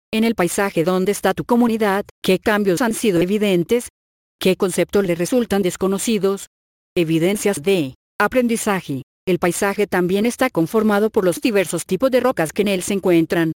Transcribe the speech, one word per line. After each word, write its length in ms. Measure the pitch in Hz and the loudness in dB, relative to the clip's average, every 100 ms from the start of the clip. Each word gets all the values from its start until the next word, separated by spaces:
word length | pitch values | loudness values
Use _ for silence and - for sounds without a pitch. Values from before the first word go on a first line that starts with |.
| _ | _
En 120 | 220 | -2
el 120 | 226 233 | 0 0
paisaje 480 | 175 - 202 175 | -2 0 -2 0
donde 300 | 160 185 185 | 0 0 0
está 200 | 202 196 | 0 -2
tu 120 | 185 151 | -2 0
comunidad, 600 | 240 240 220 214 190 - - | 2 2 0 0 -2 -4 -6
¿qué 160 | - 185 | 0 0
cambios 460 | - 208 196 170 | 2 0 2 0
han 100 | 240 | 0
sido 280 | 220 226 170 | -2 0 0
evidentes? 680 | 175 208 208 185 165 240 - _ _ _ _ - | 2 0 2 0 2 -2 -4 _ _ _ _ -4
¿Qué 160 | 190 180 | 0 0
conceptos 480 | 190 175 170 208 196 | 0 -2 0 0 0
le 80 | 170 | -2
resultan 480 | 175 254 233 202 | 0 0 0 0
desconocidos? 840 | 180 - 190 196 - 214 190 196 - _ _ _ _ - | -2 -2 -2 -2 -2 0 0 -4 -10 _ _ _ _ -2
Evidencias 680 | 160 160 175 202 208 190 | 0 2 2 0 -2 -2
de 320 | 151 196 135 - _ - | 0 0 -2 -8 _ -4
aprendizaje. 840 | 208 254 240 226 - 190 - 135 - _ - | -2 0 0 0 -2 -2 -4 -10 -10 _ -4
El 140 | 180 | 0
paisaje 480 | 180 170 202 196 208 | 0 -2 -2 -2 -2
también 380 | 185 180 196 233 | 0 0 0 0
está 240 | - 262 | 0 -2
conformado 600 | - 165 226 214 202 220 | 0 0 0 2 2 2
por 140 | - | 2
los 160 | 185 165 | 0 0
diversos 460 | 262 202 175 170 - | 0 0 0 -4 -4
tipos 260 | 180 269 | 0 2
de 80 | 247 | 2
rocas 320 | 240 254 160 | 0 0 -2
que 120 | - | -2
en 40 | 202 | -2
él 140 | 190 | -2
se 140 | - 202 | -2 -2
encuentran. 580 | 185 170 160 175 165 160 | 2 4 2 0 -2 -2